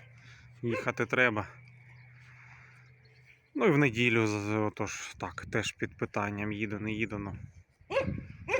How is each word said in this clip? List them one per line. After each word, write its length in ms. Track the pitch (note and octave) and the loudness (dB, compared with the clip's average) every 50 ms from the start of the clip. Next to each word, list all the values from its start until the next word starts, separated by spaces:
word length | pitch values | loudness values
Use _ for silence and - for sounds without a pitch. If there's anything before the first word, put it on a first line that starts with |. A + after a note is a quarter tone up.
| - - - - - - - - - - - - | -20 -20 -20 -20 -20 -20 -20 -20 -20 -20 -14 -6
Їхати 440 | - A#2 A2+ G#2 - B2 - - A#2+ | -4 -4 -2 -2 -2 -4 -2 -2 -2
треба. 420 | - C#3 B2+ B2+ A#2+ G#2+ G#2 G2 - - - - - - - - - - - - - - - - - - - - - - - - - - - - - - - - - - - - - - _ _ _ _ | 0 2 4 4 4 4 0 -4 -6 -10 -20 -20 -20 -20 -20 -20 -20 -20 -20 -20 -20 -20 -20 -20 -20 -20 -20 -20 -20 -20 -20 -20 -20 -20 -20 -20 -20 -20 -20 -20 -20 -20 -20 -20 -20 -20 _ _ _ _
Ну, 100 | D4 A#3+ | 2 4
і 60 | G3+ | 6
в 60 | C#3+ | 6
неділю, 500 | D3 D3 C3 G#2+ A#2 B2 B2 A2+ A#2 A2 | 6 6 4 4 4 4 4 6 6 6
з-, 120 | G#2+ G#2 G#2 | 4 2 0
з-, 180 | G2+ G#2 G#2+ | 0 0 0
отож, 580 | G#2+ G#2+ G#2+ - - A2 G2 - - - - - - | 0 0 0 -2 -4 -6 -6 -6 -8 -10 -12 -10 -8
так, 260 | - F2+ - - - - | -8 -8 -8 -10 -8 -4
теж 200 | - A2+ G2+ - | -2 -2 -2 -2
під 260 | - - A#2 - - | -4 -4 -6 -6 -4
питанням, 540 | - B2 - - A2 G2+ G#2 G#2 G2+ G#2 G#2+ | -6 -6 -2 -2 -2 -2 -2 -2 -4 -4 -4
їду, 280 | G#2 G#2 A2 G2+ G#2 G2+ | -4 -4 -4 -4 -4 -6
не 120 | G#2 A2 | -4 -4
їду, 280 | G#2+ G#2+ A2+ G2+ G#2+ G2+ | -2 -2 -2 -2 -4 -6
ну. 160 | G2+ G2 F#2 - - - - - - _ _ _ - - F#4+ C5+ - - - - - - - - - - A4+ | -6 -8 -8 -10 -14 -16 -18 -20 -20 _ _ _ -12 -4 -2 -2 -2 -2 -4 -6 -8 -12 -16 -14 -6 -4 -4